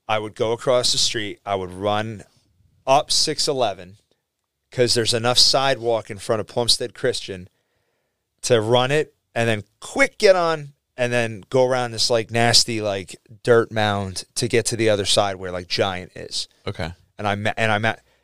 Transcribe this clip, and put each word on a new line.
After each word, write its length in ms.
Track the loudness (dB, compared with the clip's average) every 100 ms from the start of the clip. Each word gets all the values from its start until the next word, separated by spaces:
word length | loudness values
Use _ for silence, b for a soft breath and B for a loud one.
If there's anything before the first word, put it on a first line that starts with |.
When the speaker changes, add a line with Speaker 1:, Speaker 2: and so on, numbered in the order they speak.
| -4
Speaker 1:
I 120 | -4
would 160 | -4 -4
go 160 | -2
across 400 | -2 0 2 2
the 60 | 0
street, 420 | 0 -2 -6 -8 -4
I 100 | -4
would 160 | -4
run 520 | -4 -2 -2 -4 -10 -18 _ _ _ _ _ 2
up 260 | 2 2
six 360 | 0 0 -2 -2
eleven, 500 | 0 -2 -4 -14 -20 _ _ _ _ _ _ _
'cause 220 | 0 2
there's 200 | 2 0
enough 240 | 0 2 4
sidewalk 720 | 4 4 0 0 -2 -2 -4
in 80 | -8
front 220 | -2 -2
of 60 | -2
Plumstead 460 | -2 0 0 -4
Christian 540 | -4 -4 -4 -6 -12 -16 _ _ _ _ _ _ _ _ _
to 180 | 2 2
run 300 | 4 2 4
it, 240 | 0 -2 _ _
and 140 | -2 -2
then 160 | -2 -6 -16
quick 380 | -6 0 0 4
get 180 | 4 4
on, 380 | 2 -2 -6 -18 _ -4
and 160 | 0
then 300 | 0 -2 -6 -2
go 160 | 2 2
around 260 | 2 -2
this, 180 | -2 0
like, 200 | 0 0
nasty, 500 | 2 4 4 2 0
like, 340 | -2 -4 -6 -16 _ -4
dirt 280 | 4 4 4
mound 540 | 0 0 0 -4 -8 -10 -6
to 120 | 0
get 160 | 0 0
to 100 | 0
the 140 | 2
other 160 | 2 2
side 300 | 0 0 -2
where, 140 | -8
like, 160 | -8 -6
Giant 440 | -2 -2 -4 -12 -16
is. 320 | -10 -10 -10 _ -12
Speaker 2:
Okay. 240 | -8 -8 -10 _ -6
Speaker 1:
And 100 | -4
I 80 | -2
ma-, 180 | -2 0
and 160 | 0
I 60 | 0
ma-, 180 | 0 -4 _ _